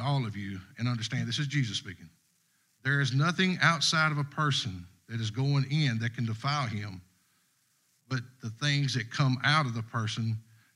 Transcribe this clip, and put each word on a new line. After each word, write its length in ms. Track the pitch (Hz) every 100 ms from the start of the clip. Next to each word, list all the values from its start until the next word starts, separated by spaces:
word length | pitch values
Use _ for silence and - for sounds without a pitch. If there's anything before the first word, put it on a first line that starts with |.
all 240 | 131 139
of 120 | 113 98
you, 240 | 98 95 90 -
and 80 | 120
understand." 400 | 120 110 123 117
This 140 | 117
is 80 | 147
Jesus 300 | 143 117 98
speaking. 300 | - 87 82 _ _ _ _ _ _ _
There 160 | 135 143
is 120 | 131
nothing 460 | 131 160 175 185 180
outside 520 | 151 160 - 160 156
of 60 | 147
a 60 |
person 640 | 139 - 151 139 113 92 87 _ -
that 120 | 113
is 120 | 110
going 340 | 127 139 143 135
in 300 | 151 143 110
that 160 | 117
can 120 | 110 113
defile 420 | 110 139 147 107
him, 340 | 101 104 90 - _ _ _ _ _ _ _ _ _ -
but 120 | 127 113 -
the 80 | 113
things 440 | 110 147 143 139
that 160 | 123 110
come 280 | - 139 127
out 220 | 131 156 131
of 80 |
the 80 | 113
person 560 | 110 120 107 - 113 110 - _ _